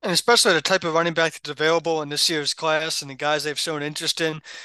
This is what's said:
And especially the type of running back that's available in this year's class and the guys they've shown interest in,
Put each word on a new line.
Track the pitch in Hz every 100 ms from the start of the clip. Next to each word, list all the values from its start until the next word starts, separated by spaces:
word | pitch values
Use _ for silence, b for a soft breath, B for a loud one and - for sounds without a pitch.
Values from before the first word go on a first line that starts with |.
And | -
especially | 175 - 240 220
the | 165
type | - 190
of | 175
running | 160 170
back | 160 165
that's | - -
available | 139 156 165 160 160
in | 147
this | 143 -
year's | 160 143
class | - 160 156 160 -
and | 143
the | 131
guys | 147 151
they've | 147 143
shown | - 151
interest | 147 151 160 -
in, | 160 156 B B